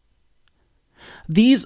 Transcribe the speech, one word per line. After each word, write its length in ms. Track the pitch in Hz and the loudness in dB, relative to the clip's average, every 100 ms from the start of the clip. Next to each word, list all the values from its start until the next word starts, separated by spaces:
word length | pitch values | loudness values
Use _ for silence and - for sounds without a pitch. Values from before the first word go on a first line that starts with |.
| _ _ _ _ _ _ _ _ _ _ - - - | _ _ _ _ _ _ _ _ _ _ -20 -20 -4
these 360 | 160 240 269 | 0 2 0